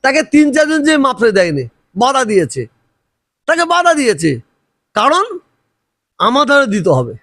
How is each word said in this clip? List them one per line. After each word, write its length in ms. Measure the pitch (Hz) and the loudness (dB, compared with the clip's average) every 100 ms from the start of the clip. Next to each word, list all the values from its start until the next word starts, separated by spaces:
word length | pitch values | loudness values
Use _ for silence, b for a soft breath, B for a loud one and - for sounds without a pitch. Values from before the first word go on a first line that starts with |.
তাকে 160 | 269 277 302 | 0 -2 0
তিন 140 | 294 302 | 2 2
চারজন 280 | 269 302 311 | 2 0 0
যে 100 | 294 311 | 0 2
মাপতে 260 | 269 208 226 | 0 0 0
দেয়নি, 320 | 196 175 143 120 _ _ 185 | 2 0 -2 -8 _ _ -2
বাধা 260 | 240 269 | 0 0
দিয়েছে, 380 | 240 202 156 - 110 _ _ _ _ _ _ _ - | 0 0 0 -6 -12 _ _ _ _ _ _ _ -4
তাকে 160 | 330 339 | -2 0
বাধা 260 | 349 349 | 2 2
দিয়েছে, 360 | 311 254 170 160 123 - _ _ _ _ | 2 0 0 -2 -4 -10 _ _ _ _
কারণ 300 | - 233 330 453 359 _ _ _ _ _ _ _ _ | -2 0 0 -2 -8 _ _ _ _ _ _ _ _
আমাদের 400 | 196 254 285 285 262 | -2 0 2 2 0
দিতে 160 | 202 175 135 | -2 0 0
হবে। 160 | 120 110 | -2 -10